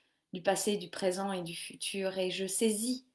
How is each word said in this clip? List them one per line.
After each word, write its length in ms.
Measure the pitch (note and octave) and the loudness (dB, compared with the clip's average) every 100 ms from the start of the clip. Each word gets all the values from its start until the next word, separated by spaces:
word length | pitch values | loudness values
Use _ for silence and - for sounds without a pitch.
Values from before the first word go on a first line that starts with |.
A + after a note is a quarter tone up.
| _ _ _ | _ _ _
du 80 | F#3 | -2
passé, 360 | F#3 F3+ - G3+ | 2 4 4 2
du 120 | E3+ | -2
présent 420 | - F#3+ F3+ G3 | -2 0 0 -2
et 100 | F#3 | -2
du 140 | E3+ E3+ | -4 -8
futur. 600 | - - - G3 F#3+ F#3+ | -10 -8 -6 -2 -2 0
Et 140 | F#3 | -2
je 160 | F3+ F#3+ | 0 0
saisis 580 | - A3+ G#3 A#3 B3+ - | 2 4 4 2 -2 -8